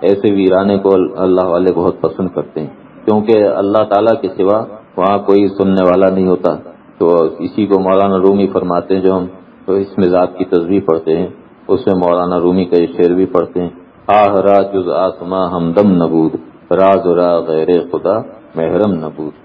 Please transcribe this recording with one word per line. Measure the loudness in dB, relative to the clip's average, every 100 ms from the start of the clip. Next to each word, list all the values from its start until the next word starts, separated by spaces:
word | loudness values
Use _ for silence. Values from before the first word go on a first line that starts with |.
ایسے | 0 0 0
ویرانے | 2 2 2 2 0
کو | 2
ال-، | 2 0 -2
اللہ | 0 0 0
والے | 0 0 0
بہت | -2 -2
پسند | -4 -4 -6 -6
کرتے | -8 -8
ہیں، | -12 -14 -20 -8 -2
کیونکہ | 0 2 2 4
اللہ | 0 0 0 2
تعالیٰ | 2 2 0
کے | -4 -2
سوا | 0 0 -4 -14 -14 -2
وہاں | 0 0
کوئی | 2 2 2
سننے | 0 0 2 2
والا | 4 2
نہیں | 2 0
ہوتا۔ | 0 -2 -4 -10 -20 -20 -2
تو | 2 2 0 -2
اسی | -8 -4 0
کو | 0
مولانا | 2 2 2 2
رومی | 2 2 0
فرماتے | -2 -2 -4 -2 0
ہیں، |
جو | 0 -2
ہم | -4 -12 -20 -20 -4
تو |
اس | -4 -2 -2
مزاج | 0 2 0 -4
کی | -2
تسبیح | -2 0 -2 0
پڑھتے | -2 0 -2
ہیں، | -4 -10 -20 -20 -4
اس | -2 0
میں | 0
مولانا | 2 0 0 0
رومی | 0 0 0
کا | 0
یہ | 0 0
شعر | 0
بھی | 2 0
پڑھتے | 0 -2 -4
ہیں، | -8 -10 -20 -20 0
آہ | 2 4 2
را | 2 2 2
جز | -2 -2
آسماں | -2 -2 -4 -8 -4 -4
ہمدم | -2 -2 2 2 4
نبود، | 2 0 0 -2 -12 -20 -4
راز | 2 4 4 2
و | 0
را | 2 0 0
غیر | -2 0 0 0
خدا | -4 -2 -4 -4 -18 -14 -6
محرم | -4 0 0 -2 -6
نبود۔ | -10 -12 -12